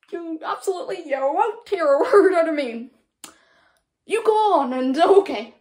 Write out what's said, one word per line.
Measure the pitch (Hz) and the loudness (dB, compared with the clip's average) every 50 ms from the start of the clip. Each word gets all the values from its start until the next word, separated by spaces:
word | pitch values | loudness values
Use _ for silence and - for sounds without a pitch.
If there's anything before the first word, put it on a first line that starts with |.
| _ _ | _ _
You | - 349 339 330 330 311 - | -14 -12 -10 -10 -12 -10 -8
absolutely, | - 403 - - - 370 359 330 - - 359 330 | -10 -10 -8 -6 -6 -6 -6 -6 -10 -10 -12 -6
you | 294 269 269 | -6 -6 -2
won't | 269 277 302 359 440 466 415 - - | -2 -2 0 0 -2 -2 -2 -8 -8
hear | - 415 370 330 | -8 -4 -2 0
a | 294 277 285 | 2 2 2
word | 330 494 - 403 381 381 370 | 2 4 6 6 6 6 4
out | 339 330 | 2 0
of | 320 320 | 0 -2
me. | 294 277 240 226 233 233 262 _ _ _ _ _ _ - - _ _ _ _ _ _ _ _ _ _ _ _ _ _ _ | -4 -4 -6 -8 -10 -14 -16 _ _ _ _ _ _ -20 -20 _ _ _ _ _ _ _ _ _ _ _ _ _ _ _
You | _ 349 453 453 | _ -4 -2 0
go | 440 427 427 440 415 381 311 | 2 2 2 2 2 2 2
on, | 277 247 | 0 0
and | 254 254 262 262 262 | -4 -4 -2 -2 0
okay. | 294 339 392 392 392 381 - 277 208 226 - _ _ | 2 4 6 6 4 4 2 -6 -10 -10 -12 _ _